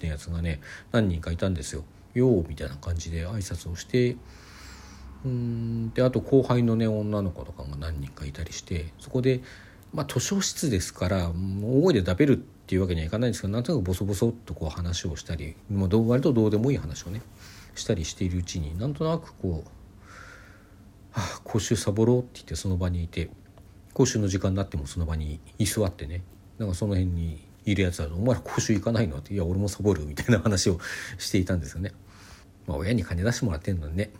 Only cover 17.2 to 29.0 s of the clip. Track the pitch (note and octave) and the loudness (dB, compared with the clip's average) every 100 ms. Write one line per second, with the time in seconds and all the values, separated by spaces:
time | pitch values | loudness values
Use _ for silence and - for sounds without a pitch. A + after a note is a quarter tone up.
17.2 | - - - - - - - G2+ D#2+ - | -10 -18 -20 -20 -16 -6 -2 -2 -2 -4
18.2 | F#2 F2+ F2+ F2+ D2+ E2 B2+ C#3+ D#3+ E3 | -2 -2 -2 -4 -4 -4 -4 -2 -2 -2
19.2 | - - F#3+ D#3 - - - - - - | -4 -6 -4 -4 -8 -18 -20 -20 -20 -20
20.2 | - - - - - - - - - - | -20 -20 -20 -20 -20 -20 -20 -20 -10 -6
21.2 | F#2 - - A2 - A2+ - G2+ A2+ B2 | -6 -6 -4 -2 0 0 0 4 4 4
22.2 | B2 - - E2 G2 F2+ F2+ F2 E2 - | 2 -10 -10 -6 -2 0 0 0 -2 -4
23.2 | D#2+ - - - - - - - C3 A2 | -6 -8 -20 -20 -20 -20 -4 2 2 2
24.2 | G2+ F#2+ G2 G2 F#2+ D#2+ C#2+ - D#2+ D#2+ | 0 2 0 0 -2 -6 -6 -4 -2 -2
25.2 | D#2 - - - G#2 - F#2+ - D2+ E2+ | -4 -8 -8 -2 0 2 0 -2 -8 -8
26.2 | - - - - G#2+ F2+ G#2 F#2+ F#2 F2 | -10 -16 -16 -6 -4 0 2 2 2 0
27.2 | E2 D#2 - - - G2 F#2 E2 D2+ E2+ | -2 -6 -12 -6 0 2 2 0 -4 0
28.2 | A#2+ A#2 - - - G#2 A#2 A#2 | 2 2 0 -2 2 2 2 0